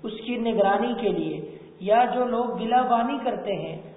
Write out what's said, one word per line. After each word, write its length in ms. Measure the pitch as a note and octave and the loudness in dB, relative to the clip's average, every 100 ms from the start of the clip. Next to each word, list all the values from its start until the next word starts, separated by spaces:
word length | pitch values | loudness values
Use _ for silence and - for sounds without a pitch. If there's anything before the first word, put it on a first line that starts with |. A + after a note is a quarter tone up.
اس 180 | A3+ G#3+ B3 | -10 -10 -8
کی 100 | A#3+ | -4
نگرانی 520 | A3+ A3 G3 G#3 B3 A#3 | 0 2 4 4 0 0
کے 100 | G#3+ | 0
لیے، 280 | E3+ D#3+ D#3 - - - - | 0 -2 -6 -10 -14 -18 -8
یا 220 | F#3+ A3+ B3 | 4 4 6
جو 100 | B3 B3 | 2 0
لوگ 280 | A3+ A#3+ F#3 | 0 -2 -2
گلہ 200 | A3+ B3 B3+ | 2 2 4
بانی 280 | A#3 A#3+ C#4+ | 2 2 -2
کرتے 300 | B3+ G#3 G#3 F3+ | -4 -4 -4 -4
ہیں 200 | D#3+ E3 - | -6 -10 -14